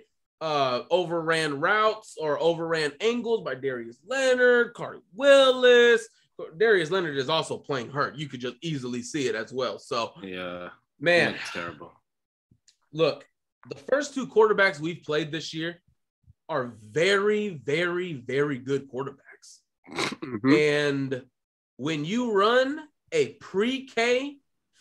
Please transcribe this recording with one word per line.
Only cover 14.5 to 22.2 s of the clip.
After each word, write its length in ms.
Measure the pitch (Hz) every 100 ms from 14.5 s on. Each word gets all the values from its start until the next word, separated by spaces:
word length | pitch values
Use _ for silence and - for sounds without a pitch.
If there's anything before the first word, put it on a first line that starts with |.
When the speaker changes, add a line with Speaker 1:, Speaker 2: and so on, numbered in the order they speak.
| 196 196 147
Speaker 1:
we've 220 | 160 170
played 280 | - 151 156
this 200 | 160 156
year 300 | 160 165 170 _ _ _ _ _ _ -
are 280 | 151 123 107 107
very, 580 | 117 185 202 208 214 208
very, 640 | 156 107 156 175 175 180
very 460 | 139 120 131 147 131
good 280 | 120 139 139
quarterbacks. 720 | 123 135 - _ - - - _ _ _
Speaker 2:
Mm-hmm. 600 | 80 - - 143 113 127
Speaker 1:
And 720 | 151 151 147 147 139 135 127 - _ _ _ _ -
when 280 | 139 160 151
you 260 | 233